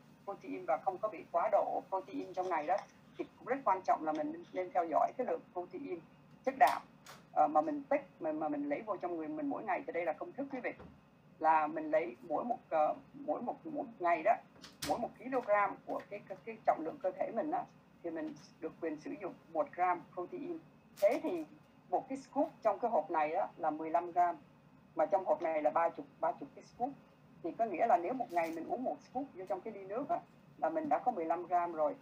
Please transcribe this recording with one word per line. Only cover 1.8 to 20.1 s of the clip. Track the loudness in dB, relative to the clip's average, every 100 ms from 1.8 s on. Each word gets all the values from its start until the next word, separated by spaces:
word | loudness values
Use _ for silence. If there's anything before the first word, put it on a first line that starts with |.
| -4
protein | -6 -4 -8 -6
trong | -4 -2
ngày | -2 0
đó. | -2 -2 -16 -20 -10
Thì | -10 -10
cũng | -4
rất | 0
quan | 2 2
trọng | 2 2
là | 2
mình | -2 -2 -6 -6
nên | -4 0
theo | 0 2
dõi | 2 2 0
cái | -2
lượng | -2 -4
protein, | -8 -8 -10 -8 -8 -10 -20 -20 -6
chất | -4 6
đạm, | 6 6 -6 -20 -20 -20 -4
ờ, | 2 4
mà | 4
mình | 2 -2 0
tích, | -2 -2 -6
mà, | -4
mà | -2 -2
mình | -2 -2
lấy | -2
vô | -2 -4
trong | -4 -4
người | -4
mình | -4 -4
mỗi | -4
ngày. | -2 -2 -2
Thì |
đây | -2
là | -2
công | -4 -8
thức | -8 -8
quý | -6
vị. | -6 -8 -16 -20 -20 _ -20 0
Là | 4 6 4
mình | -2 2
lấy | 2 2 -6 -4
mỗi | -2
một, | 0 -4 0
ờ, | 2 2 2 -8
mỗi | -10 -4 -2
một, | -2 -6
mỗi | -6
một | -6 -6 -2
ngày | 2 2
đó, | 4 2 0 -20 -20 -10 -4
mỗi | -2
một | -2 -8
kg | -4 -2 4 4 4 0 -6
của | -8 -6
cái, | -12 -12
cái, | -12
cái | -12 0 2
trọng | 2
lượng | -2 -4
cơ | -4
thể | -2 -2
mình | -2 -2
á, | -2 -4 -14 -20 -10
thì | -8
mình | -6 -6 -10 -18 -10
được | -10 -6
quyền | -6 -4
sử | -8
dụng | -8 -8 -10 -4
một | -2 -2
gram | 2 2 2 -4